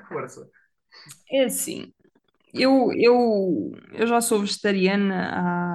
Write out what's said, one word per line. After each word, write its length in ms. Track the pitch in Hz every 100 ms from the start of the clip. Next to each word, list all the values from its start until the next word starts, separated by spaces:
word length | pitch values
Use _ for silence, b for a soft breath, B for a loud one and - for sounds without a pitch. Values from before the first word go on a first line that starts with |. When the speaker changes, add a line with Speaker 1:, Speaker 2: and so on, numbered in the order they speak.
| -
Speaker 1:
Força. 400 | 151 131 - - _ _ _ _ B B - _
Speaker 2:
É 140 | 269 247
assim, 480 | - - - - _ _ _ _ _ _
eu, 380 | - 262 269 240
eu, 760 | - 233 247 240 208 190 135 80 - 50
eu 140 | - 226
já 140 | 233
sou 180 | 233 214
vegetariana 920 | 202 - 208 196 185 202 196 185 - - 180 175 175